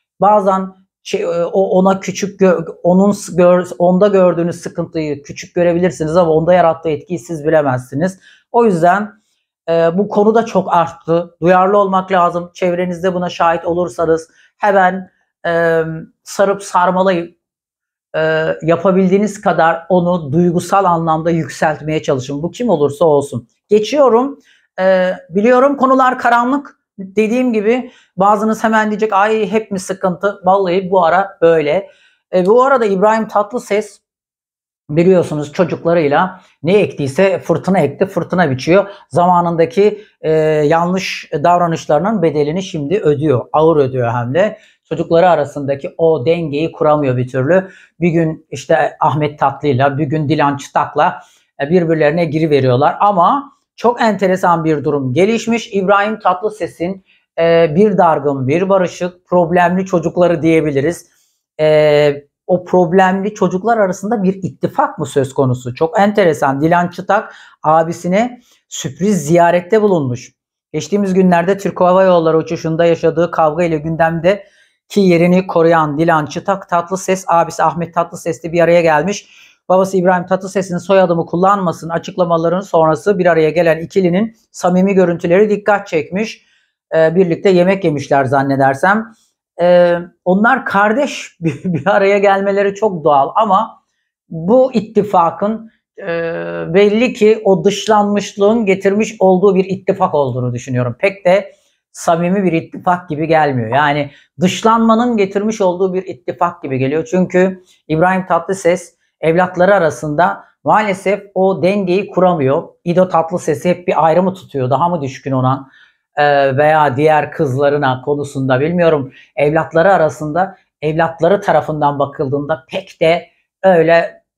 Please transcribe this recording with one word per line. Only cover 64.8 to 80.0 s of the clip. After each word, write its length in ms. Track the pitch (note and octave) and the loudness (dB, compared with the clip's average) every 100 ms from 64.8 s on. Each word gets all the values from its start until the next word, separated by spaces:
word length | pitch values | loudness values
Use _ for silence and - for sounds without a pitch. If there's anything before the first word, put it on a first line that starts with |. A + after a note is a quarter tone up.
| - - | -4 -4
mı 80 | C#3+ | -6
söz 280 | C#3+ C3 | -2 -2
konusu? 400 | - C3 B2 B2+ | 0 -2 -2 -6
Çok 260 | B2 D#3+ - | -4 -2 0
enteresan. 600 | G3+ G#3 F#3 D3+ C#3+ C3+ | 0 2 2 2 -2 0
Dilan 280 | D#3 F3 F3 | 0 0 0
Çıtak 460 | F3 - G3+ G#3+ - - _ | -6 -2 -2 -2 -14 -20 _
abisine 800 | D3+ D#3+ E3 E3 F3 F#3 B3 - _ _ _ | 0 2 2 -4 -2 -2 -2 -6 _ _ _
sürpriz 580 | - A#2+ - F#3+ G3 C#3+ | -12 -10 -4 -2 0 2
ziyarette 560 | E3+ E3+ F3 F3+ A3+ | 4 4 2 0 2
bulunmuş. 500 | G#3 F3+ C3+ A#2+ - _ _ _ _ | 2 0 -2 -6 -12 _ _ _ _
Geçtiğimiz 420 | D3+ D3+ G3+ G3 | -10 -4 -2 0
günlerde 440 | F#3 F#3 E3+ E3+ G3 | 2 4 2 0 -2
Türk 220 | F#3 E3+ | -4 0
Hava 220 | F3+ F#3 | 2 4
Yolları 360 | F#3+ F3+ D#3+ D#3+ | 4 4 2 0
uçuşunda 460 | D#3+ E3+ D#3+ D#3+ | 0 -4 -4 0
yaşadığı 460 | E3+ E3 E3 D3+ E3+ | 2 2 0 0 -2
kavga 340 | E3+ D#3+ D3+ | 0 0 0
ile 140 | F3 D#3 | -2 -2
gündemdeki 1200 | D3+ D#3+ E3 E3 E3 G3+ - _ _ _ - - | -4 -2 -2 0 0 -2 -4 _ _ _ -6 0
yerini 460 | G3 E3+ F3+ F3+ F#3+ | 2 4 4 2 0
koruyan 520 | F3 E3 E3 D#3 C#3+ | 0 2 2 0 0
Dilan 280 | E3 D#3+ D3 | 0 0 -2
Çıtak, 420 | F3 F#3 F#3+ - | -6 -6 -6 -4
Tatlıses, 560 | F3 E3+ F#3 - F#3+ - | -4 -4 -6 -4 -4 0
abisi 340 | E3+ E3 - | 0 0 -2
Ahmet 320 | E3 E3 E3 | -2 -2 -6
Tatlıses'le 500 | - E3+ E3+ F3 D#3+ | -4 -6 -6 -8 -8
bir 160 | E3 E3+ | -4 0
araya 200 | E3 E3+ | 2 4
gelmiş. 480 | E3 D3+ E3+ G3+ - - - _ - | 4 2 0 -6 -10 -20 -20 _ -2
Babası 280 | F#3 F#3+ | 0 2
İbrahim 300 | F#3+ | 0